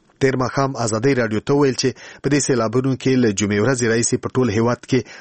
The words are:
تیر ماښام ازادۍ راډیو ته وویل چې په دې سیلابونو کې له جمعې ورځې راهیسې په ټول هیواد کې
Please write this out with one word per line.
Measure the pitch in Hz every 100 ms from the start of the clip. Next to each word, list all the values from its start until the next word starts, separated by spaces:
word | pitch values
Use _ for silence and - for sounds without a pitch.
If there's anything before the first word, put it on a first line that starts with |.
| _ -
تیر | 135 127
ماښام | 120 - 135 123
ازادۍ | 113 110 139 127
راډیو | 110 104
ته | -
وویل | 143 139
چې | 117 127 - - -
په | 139
دې | 143 -
سیلابونو | 123 110 123 135 127
کې | 135 131
له | 117
جمعې | 98 104 104
ورځې | 107 127 113
راهیسې | 117 117 - -
په |
ټول | 127 123 101
هیواد | 117 120 -
کې | 127 - -